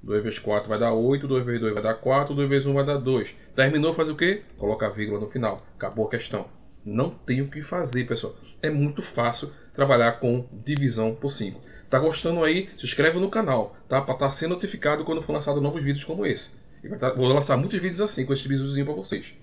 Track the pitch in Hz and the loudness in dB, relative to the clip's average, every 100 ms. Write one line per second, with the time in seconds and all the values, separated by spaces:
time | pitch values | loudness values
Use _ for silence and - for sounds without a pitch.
0 | - 104 107 98 - 104 101 107 117 113 | 0 -2 0 -6 0 -2 0 0 2 2
1 | 120 139 139 131 123 120 110 107 107 110 | 2 2 2 0 0 0 0 0 -2 -2
2 | - 135 143 143 139 139 139 139 139 139 | 2 2 2 0 2 2 2 0 2 0
3 | 127 127 104 - - - 135 151 156 165 | 2 0 0 -10 -12 2 4 4 2 2
4 | 156 147 170 202 - - 104 107 107 98 | -2 2 0 0 -6 -6 -2 0 -2 -2
5 | 107 101 107 127 113 98 - - 98 110 | -4 -4 -4 -2 -4 -4 -12 -10 -8 -2
6 | 107 120 - 104 104 - - - 101 107 | -2 -2 -4 -6 -8 -14 -20 -16 -6 -2
7 | 156 - - 131 139 147 143 180 156 123 | -2 -4 -4 -2 -2 -6 -6 -4 -2 -2
8 | 123 123 - - - - 156 151 147 143 | -2 -4 -6 -10 -18 -6 -2 2 0 0
9 | - - 117 - - - - - 139 127 | -6 0 0 0 -8 -14 -16 0 4 6
10 | 117 113 127 120 123 101 135 147 135 110 | 6 4 0 0 -2 -12 -4 0 2 2
11 | 110 113 139 - 101 95 - - - 131 | 0 0 -2 -2 -4 -8 -16 -20 0 2
12 | 156 160 170 170 160 170 190 - 131 - | 2 2 0 2 4 2 0 -6 -4 2
13 | 151 170 196 220 196 127 104 - - 131 | 4 4 0 0 2 2 0 -6 0 0
14 | 139 127 139 139 160 180 196 - 151 151 | 0 0 0 0 -2 -2 -2 -2 0 0
15 | 156 160 156 151 147 143 143 160 139 139 | 0 -4 -2 -4 0 2 0 0 -2 -2
16 | - 170 196 117 - - - - - - | -4 -2 -2 -2 -4 -12 -20 -18 -12 -2
17 | 127 127 127 139 139 131 170 196 185 175 | -2 2 4 4 4 2 2 0 -2 -2
18 | 208 - 131 135 135 135 135 139 143 151 | -2 0 0 -2 0 -2 0 -2 -2 -2
19 | - 139 - - | -4 -6 -6 -18